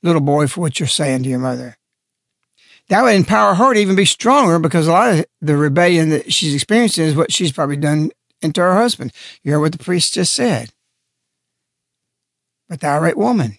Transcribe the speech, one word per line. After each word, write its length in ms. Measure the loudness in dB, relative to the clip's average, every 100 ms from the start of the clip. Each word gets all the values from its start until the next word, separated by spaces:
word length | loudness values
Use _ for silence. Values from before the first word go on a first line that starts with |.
little 200 | 0 0
boy, 260 | 2 0 0
for 140 | -2
what 180 | -6 -4
you're 80 | -4
saying 360 | -4 -2 -2
to 60 | -4
your 100 | -4
mother," 380 | -4 -6 -10 -18 _ _ _ _ _ _ _ _ _ _ _
that 140 | 2
would 120 | 4 4
empower 400 | 2 2 2 4
her 180 | 2
to 60 | 2
even 160 | 2 2
be 100 | 2
stronger, 540 | 0 2 2 4 2
because 280 | 0 0 2
a 40 |
lot 220 | 2 2
of 120 | 0 -2 _
the 140 | -2 0
rebellion 540 | 2 2 2 2 2
that 240 | 0 -2
she's 200 | -4 -2
experiencing 520 | -4 0 2 2 0 0
is 100 | 0
what 160 | -2
she's 200 | -2 -4
probably 260 | -2 -4 -2
done 340 | -2 0 -2 -6 _ _
into 200 | -6 -2
her 120 | 0
husband. 400 | 2 0 -2 -10 -14 -20 -12
You 120 | -4
heard 60 | 0
what 120 | 0
the 60 | -4
priest 360 | -4 -4 -2
just 200 | -2 -4
said. 380 | -2 -2 -4 -6 _ _ _ _ _ _ _ _ _ _ _ _ _ _ _ _ _ _ _ _
But 140 | -8
the 60 | -4
irate 300 | 0 0 0
woman. 400 | 0 0 -2